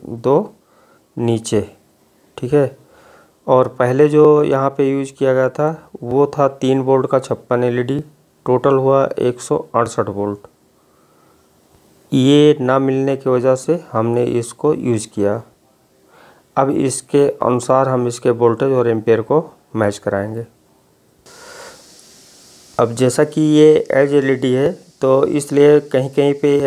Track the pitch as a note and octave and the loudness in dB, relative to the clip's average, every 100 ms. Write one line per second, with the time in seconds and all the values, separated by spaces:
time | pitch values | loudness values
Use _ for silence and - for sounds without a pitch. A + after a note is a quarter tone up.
0 | - A#2 B2 D3 G#3 - _ _ _ _ | -10 -6 0 0 0 -12 _ _ _ _
1 | _ - A#2+ A2+ A2+ G#2+ G2 - _ _ | _ -6 -2 -2 -2 -4 -4 -14 _ _
2 | _ _ _ - B2 D3 C3+ - _ _ | _ _ _ -12 -2 0 0 -4 _ _
3 | _ - _ _ - B2+ C3 - B2 C3 | _ -20 _ _ 0 2 2 0 -2 2
4 | D3 D3+ D3+ D3+ D3 C3+ C3+ C#3 C#3 C#3 | 2 6 4 4 2 0 -2 -2 -2 -2
5 | C3+ - C3+ C3 C3 - D3+ D#3+ - - | -6 -4 -2 0 -2 -2 -6 -6 -14 -16
6 | A#2+ B2+ C#3+ C#3+ C3+ C3+ C3 C3+ C3 C3+ | -6 0 0 0 -2 0 -2 0 0 0
7 | C3 C3 - - - B2 B2 A#2+ B2 C#3 | 0 -2 -2 -8 -4 -2 -2 -2 -4 -6
8 | D3+ _ _ _ - B2 C#3 C3+ C3+ C#3 | -8 _ _ _ -2 0 2 0 2 0
9 | C3+ - B2 B2 - D3 - A#2 A2+ - | 0 -2 -4 -4 -6 -6 -4 -2 -2 -4
10 | G#2+ G2 G2+ G2+ - _ _ _ _ _ | -6 -4 -6 -8 -14 _ _ _ _ _
11 | _ _ _ _ _ _ _ _ _ _ | _ _ _ _ _ _ _ _ _ _
12 | - C3+ C3 D3 D3+ D3+ B2+ C3+ C3+ C3+ | -4 0 4 6 6 4 2 0 0 -2
13 | C3+ C3+ C3+ B2+ C3 C3 - E3+ - A2+ | -2 -4 -2 0 0 -2 -2 -4 -4 -4
14 | A2+ A#2+ A#2+ A#2+ A2+ - D3 D#3+ B2+ A2 | -2 -2 -2 -4 -6 -4 -2 -2 -2 -4
15 | - - G2+ A2 - _ _ _ _ _ | -4 -4 -2 -2 -8 _ _ _ _ _
16 | _ _ - _ _ - C#3 - C3 B2+ | _ _ -20 _ _ -2 -2 0 -2 -4
17 | - C#3+ C#3+ - - B2 A#2+ C3 C3+ B2+ | -2 0 0 0 -2 -2 0 0 2 0
18 | A#2+ A#2+ C3 A#2 A#2 A#2 C3+ B2+ A#2 A2+ | -4 -4 -2 2 0 0 -2 0 0 -2
19 | G#2+ A2+ G#2+ D3 E3 - _ G#2+ G#2 G2+ | 0 0 2 -2 -2 -14 _ -4 -2 -4
20 | G2+ G2 G#2 A2+ A#2 _ _ _ _ _ | -6 -6 -6 -10 -14 _ _ _ _ _
21 | _ _ - - - - - - - - | _ _ -20 -20 -20 -20 -20 -20 -20 -20
22 | - - - _ - - _ - A#2 A#2 | -20 -20 -20 _ -20 -20 _ -4 -2 0
23 | B2+ C#3 D3+ D#3 D3+ D3+ D3+ D3+ - C3+ | -2 0 -2 0 2 6 6 4 2 0
24 | C#3 C#3+ C3+ C3 C3 B2+ D3+ F#3+ - - | 2 0 0 -2 0 0 -2 -4 -16 -6
25 | C3+ C3+ C#3+ D3+ C#3+ C#3+ D3 D3 C#3+ C3+ | 0 2 2 -2 -2 2 6 4 2 -4
26 | C3+ C#3 C#3+ C#3+ D3 C#3+ | -2 0 0 0 0 2